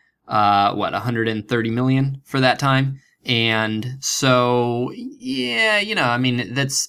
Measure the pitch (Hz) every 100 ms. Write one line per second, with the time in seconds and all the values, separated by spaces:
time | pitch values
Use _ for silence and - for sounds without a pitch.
0 | _ _ - 107 104 101 101 101 90 90
1 | 110 117 113 110 107 120 113 117 127 131
2 | 139 135 - 139 131 120 139 135 135 135
3 | _ _ - 117 113 110 110 110 120 131
4 | - - 135 127 123 123 120 120 127 -
5 | 247 277 254 269 247 226 220 208 202 196
6 | 127 120 127 123 98 123 135 -